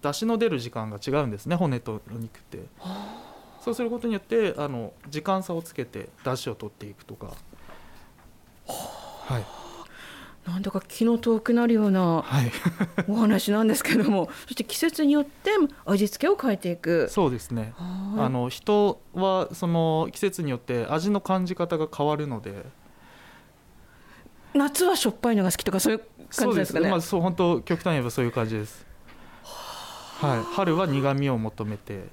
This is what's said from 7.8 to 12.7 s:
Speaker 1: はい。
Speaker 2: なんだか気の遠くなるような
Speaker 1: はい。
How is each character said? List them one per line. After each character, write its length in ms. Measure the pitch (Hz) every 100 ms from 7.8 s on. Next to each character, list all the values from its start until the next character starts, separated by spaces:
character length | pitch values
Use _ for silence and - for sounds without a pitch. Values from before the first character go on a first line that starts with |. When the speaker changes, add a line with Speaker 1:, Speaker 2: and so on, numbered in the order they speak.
| - - - - - - - - -
Speaker 1:
は 720 | - - - - - - 123
い。 60 | 98 - - - - - - - - - -
Speaker 2:
な 120 | 175
ん 40 |
だ 100 | 196
か 80 | 190
気 240 | - -
の 140 | 233 233
遠 240 | 233 220
く 120 | 220
な 140 | 240 240
る 60 |
よ 140 | 226 208
う 40 |
な 300 | 190 180 165
Speaker 1:
は 200 | - 135
い。 100 | 120 - -